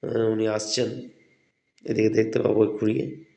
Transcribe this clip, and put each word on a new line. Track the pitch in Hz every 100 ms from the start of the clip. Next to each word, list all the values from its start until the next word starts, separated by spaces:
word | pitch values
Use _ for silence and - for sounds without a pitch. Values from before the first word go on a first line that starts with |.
আহ, | - 113 113
উনি | 110 110
আসছেন, | 107 - - 120 - - - _ _ _ _ _ _
এদিকে | - 110 107
দেখতে | 107 110 117
পাবো | - 107 107
ঘুরিয়ে। | - 110 113 - - -